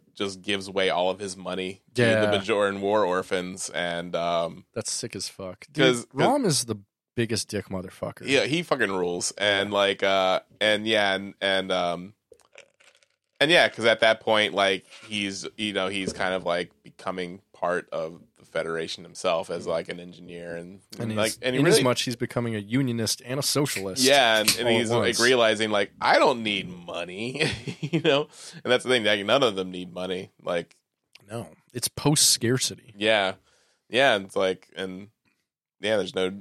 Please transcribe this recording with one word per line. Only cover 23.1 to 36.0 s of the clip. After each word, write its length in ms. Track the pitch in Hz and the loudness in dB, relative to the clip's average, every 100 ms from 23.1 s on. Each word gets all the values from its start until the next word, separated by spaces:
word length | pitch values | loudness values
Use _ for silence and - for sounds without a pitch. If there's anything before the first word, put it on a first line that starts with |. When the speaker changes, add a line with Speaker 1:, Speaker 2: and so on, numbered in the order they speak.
| - | -4
Speaker 2:
and 160 | 120 135 | -6 -4
a 20 | |
socialist 600 | 135 139 147 190 135 92 | 0 0 0 -2 -4 2
Speaker 1:
Yeah, 340 | 127 139 120 110 | 4 6 6 4
and, 80 | 107 113 | 4 2
and 100 | 120 | 2
Speaker 2:
all 60 | |
at 40 | 120 | 2
Speaker 1:
he's, 100 | 113 | 2
like, 100 | 117 | 2
Speaker 2:
once. 160 | 110 110 | 2 2
Speaker 1:
realizing, 500 | 120 131 110 107 110 | 4 6 6 4 2
like, 220 | 104 101 - | 0 -2 0
"I 180 | 123 180 | 4 4
don't 240 | 160 120 | 4 2
need 260 | 110 101 90 | -2 -4 -6
money," 720 | 90 85 85 87 92 117 139 156 - - | -12 -10 -8 -8 -6 -6 -2 -2 -4 -10
<laughs> 140 | - | -10
you 200 | 151 165 | -4 -2
know? 280 | 160 139 151 - - 165 | 2 2 0 -10 -18 -8
And 80 | - | 0
that's 120 | 123 | 0
the 60 | 113 | 2
thing, 140 | 127 | 2
like, 200 | 104 104 | 2 0
none 180 | 101 131 | 2 2
of 140 | 127 95 | 2 0
them 140 | 92 | -6
need 200 | 90 90 | -8 -10
money. 380 | 87 92 92 95 _ | -8 -6 -6 -10 _
Like, 340 | - 87 85 _ _ _ _ _ 98 | -4 -4 -6 _ _ _ _ _ -14
Speaker 2:
No, 200 | 113 92 82 _ | -12 -12 -18 _
it's 160 | 123 - | -8 -8
post-scarcity. 1080 | - 143 151 - - 113 127 - 92 - 104 | -2 2 4 4 2 2 0 -2 -8 -16 -2
Speaker 1:
Yeah. 380 | 107 110 95 98 _ _ _ _ - | 2 4 2 -2 _ _ _ _ -4
Yeah, 260 | 107 139 107 | 2 4 4
and 100 | 95 | 0
it's 100 | 98 | 0
like, 320 | 95 90 _ - | 0 0 _ -12
and, 320 | 95 92 104 _ _ _ _ _ _ _ | -10 -10 -16 _ _ _ _ _ _ _
yeah, 160 | 101 | -2
there's 180 | 110 | 0